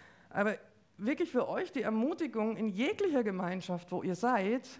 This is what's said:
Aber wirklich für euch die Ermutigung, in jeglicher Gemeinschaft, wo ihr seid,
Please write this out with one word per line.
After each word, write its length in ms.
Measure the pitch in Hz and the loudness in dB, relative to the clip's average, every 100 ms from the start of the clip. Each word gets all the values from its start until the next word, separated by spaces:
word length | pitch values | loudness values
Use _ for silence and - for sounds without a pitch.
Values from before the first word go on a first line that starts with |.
| - - - | -20 -20 -8
Aber 260 | - 208 196 - - _ - | 0 0 0 -10 -20 _ -4
wirklich 340 | 214 311 330 | -2 0 0
für 160 | 247 131 | 0 0
euch 220 | 196 370 | -2 -2
die 100 | 262 | -2
Ermutigung, 760 | 214 220 262 359 302 220 220 196 | 0 2 2 0 -2 0 0 0
in 140 | 220 | -2
jeglicher 540 | 185 285 415 392 277 | 0 0 2 2 2
Gemeinschaft, 680 | 214 185 175 185 180 175 - | 2 0 -2 -4 -4 -6 -2
wo 120 | 180 | -2
ihr 120 | 196 175 | -2 0
seid, 520 | 240 233 190 247 - | 2 2 2 0 -4